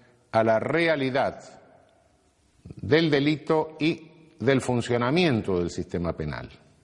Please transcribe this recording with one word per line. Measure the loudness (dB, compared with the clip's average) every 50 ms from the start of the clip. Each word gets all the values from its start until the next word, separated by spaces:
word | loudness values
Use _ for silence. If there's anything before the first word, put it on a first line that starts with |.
| _ _ _ _ _ _
a | 2 2 4
la | 4 4 2
realidad | 2 0 0 2 2 2 2 0 0 -2 0 0 0 -2 -2 -6 -14 -20 -20 -20 -20 -20 -20 -20 _ _ _ _ _ _ _ _ _ _ _ _ _ _ _ _ -20 -20 -16 -10
del | -2 2 2 4 4 4
delito | 2 2 2 0 -2 -2 -2 -2 0 0 0 -2 -4 -4
y | -2 -2 -2 -2 -8 -20 -20 -20 -20 -20 _ -4
del | 0 2 2 2
funcionamiento | 2 0 -2 -2 -2 -2 -2 0 0 0 0 2 2 2 2 0 0 0 -2 -2
del | -2 -2
sistema | -4 -8 -8 -6 -6 -6 -4 -4 -6
penal, | -6 -6 -8 -8 -8 -10 -14 -18 -20 _ _ _ _